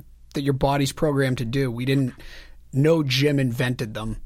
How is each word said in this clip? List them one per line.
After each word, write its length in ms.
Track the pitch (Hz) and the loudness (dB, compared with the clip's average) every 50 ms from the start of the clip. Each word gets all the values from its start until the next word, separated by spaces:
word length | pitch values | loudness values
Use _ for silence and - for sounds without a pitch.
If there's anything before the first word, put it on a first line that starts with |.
| - - - - - - - | -20 -20 -20 -20 -20 -10 -6
that 80 | 156 | -2
your 120 | 139 139 139 | 0 0 0
body's 400 | 131 151 135 139 143 139 135 - | 2 2 2 2 2 0 0 0
programmed 440 | - - 156 143 135 135 131 127 117 | 0 0 0 2 2 2 0 0 -2
to 60 | 131 | -2
do. 240 | 113 120 139 135 127 | -2 -2 -2 -2 -2
We 160 | 113 117 123 | -2 -2 0
didn't, 280 | 131 135 139 135 123 - - - - - - - - - - - - - | 0 2 2 2 0 -4 -8 -14 -18 -18 -18 -20 -20 -20 -20 -16 -4 0
no 300 | 135 143 156 165 165 151 | 2 4 4 4 4 2
gym 360 | 135 123 131 139 147 143 139 | 2 0 2 2 2 2 2
invented 540 | 135 127 117 123 135 123 127 123 131 110 104 | 2 0 0 0 -2 -2 -2 -2 -4 -6 -6
them. 240 | 113 110 110 101 - - | -6 -6 -6 -6 -8 -10